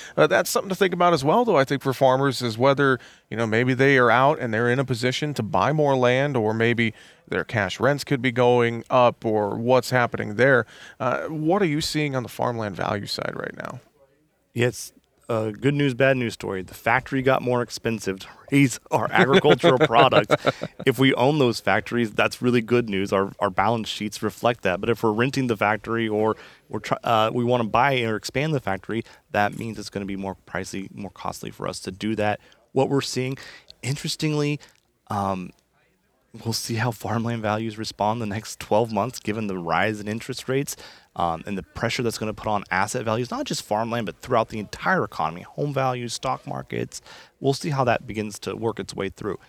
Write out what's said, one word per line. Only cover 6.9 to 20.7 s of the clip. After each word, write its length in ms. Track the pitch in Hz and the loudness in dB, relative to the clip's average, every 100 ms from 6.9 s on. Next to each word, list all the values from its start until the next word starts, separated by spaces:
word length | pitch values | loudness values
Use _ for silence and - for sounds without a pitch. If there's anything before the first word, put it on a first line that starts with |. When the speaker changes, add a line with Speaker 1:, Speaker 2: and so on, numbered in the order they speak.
| - - - _ | -4 -14 -20 _
Speaker 1:
their 160 | 90 | -4
cash 340 | 85 113 95 - | -2 -2 -2 0
rents 240 | 127 143 | 0 0
could 180 | - 139 | -2 -2
be 120 | 127 | 0
going 520 | 120 123 123 117 117 - | 2 4 4 2 -2 0
up, 340 | 127 123 - | 4 4 2
or 300 | 117 107 104 | 0 0 0
what's 360 | 110 117 127 - | 0 2 2 2
happening 440 | 127 120 107 110 | 0 0 -2 -4
there. 320 | 104 131 127 - - - - | 2 4 4 2 -8 -20 -6
Uh, 300 | 127 135 - | -4 -2 -4
what 340 | 156 156 196 | -4 0 2
are 40 | 185 | 2
you 140 | 147 | 0
seeing 360 | 151 151 147 131 | -2 -2 -2 -4
on 80 | |
the 40 | 113 | -6
farmland 460 | - 123 117 107 | -4 -2 -2 -4
value 320 | 87 92 104 - | -4 -4 -4 -4
side 260 | - - - | -6 -6 -6
right 200 | - 50 | -10 -10
now? 240 | 50 - - _ _ _ _ _ _ | -12 -12 -18 _ _ _ _ _ _
Speaker 2:
It's 380 | 117 120 - - - _ _ - | -2 0 -2 -10 -18 _ _ -4
a 240 | 117 110 | -4 -2
good 220 | 107 131 | -2 0
news, 200 | 143 143 | 2 0
bad 220 | 120 135 131 | 2 2 2
news 160 | 117 | 0
story. 300 | - 101 95 | -4 -6 -8
The 120 | 95 | -8
factory 480 | - - 123 - 135 | -4 0 0 0 0
got 200 | 127 131 | 2 2
more 200 | 123 123 | 2 0
expensive 560 | 117 - 117 110 - 95 | -2 -4 -4 -2 -4 -6
to 60 | - - - | -10 -20 0
raise 300 | 143 139 - - | 4 4 2 -2
our 180 | 143 104 | -2 2
agricultural 680 | 107 120 180 147 131 170 127 | 4 6 6 6 6 6 4
Speaker 1:
<laughs> 80 | 151 | 6
Speaker 2:
products. 480 | 117 135 107 110 - - - - | 6 6 6 4 2 2 -2 -6